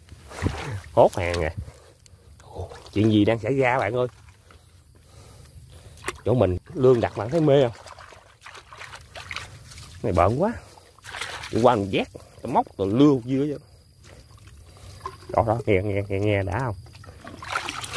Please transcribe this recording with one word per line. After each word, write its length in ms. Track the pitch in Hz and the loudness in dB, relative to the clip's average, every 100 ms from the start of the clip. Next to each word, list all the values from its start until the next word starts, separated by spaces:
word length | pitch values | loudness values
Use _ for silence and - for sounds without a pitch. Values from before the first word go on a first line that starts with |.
| - - - - - - - 107 - | -20 -20 -18 -8 -6 -6 -8 -10 -2
Hốt 240 | - 156 - | 4 4 2
hàng 260 | 87 87 | -2 -2
à. 120 | 78 - - - - _ _ - - - | -4 -6 -12 -18 -20 _ _ -20 -20 -20
Ồ, 280 | - - 87 - - | -18 -14 -14 -16 -8
chuyện 180 | - 107 | 0 2
gì 140 | 107 101 | 4 4
đang 140 | 113 | 2
xảy 160 | 104 135 | 0 0
ra 240 | 127 127 | 2 0
bạn 160 | 101 123 | 0 -2
ơi? 120 | 123 - - - - - _ - _ - - - - - - - - - - - - - - | -4 -6 -20 -20 -20 -20 _ -20 _ -20 -20 -20 -20 -20 -20 -20 -20 -20 -20 -16 -14 -8 -2
Chỗ 100 | 123 | 2
mình 220 | 98 90 - 170 | 2 0 -6 2
lương 260 | 131 123 | 4 4
đặt 160 | 98 - | 2 -4
bạn 140 | 107 | -2
thấy 100 | 165 | 0
mê 220 | 151 139 | 4 6
không? 100 | 123 104 - - - - - _ - - - - - - - - - - - - - - - - | 4 0 -14 -20 -20 -20 -20 _ -20 -20 -20 -20 -18 -18 -20 -20 -14 -14 -14 -18 -20 -20 -20 -8
Này 100 | 123 | 0
bợn 260 | 87 87 123 | 2 4 2
quá. 140 | 196 233 - - - _ - - - - - | -2 -4 -12 -20 -20 _ -18 -14 -12 -12 -6
Đi 100 | - | 2
qua 140 | 120 120 | 4 4
mình 120 | 98 | 2
vét, 140 | 117 254 - - - - | -2 -4 -8 -20 -14 -4
móc 320 | 160 262 - | -2 -2 -2
tờ 80 | 95 | 0
lưa 340 | 98 147 135 117 | 4 6 4 0
dưa 220 | 135 147 | -2 -2
vậy. 100 | 143 - - _ _ - - - - - - - - - - - - - | -6 -14 -20 _ _ -20 -20 -20 -20 -20 -20 -20 -20 -20 -16 -14 -14 -4
Đó, 160 | - 113 | 0 0
đó, 120 | 113 - | 0 2
nghe, 160 | 98 | 0
nghe, 200 | 104 98 101 | 2 -4 -4
nghe, 100 | 98 | -2
nghe 240 | 104 101 | 0 0
đã 160 | 95 98 | -2 -4
không? 160 | 131 95 - - - - - - - - - - - | -4 -6 -14 -20 -20 -20 -20 -18 -10 -8 -8 -10 -10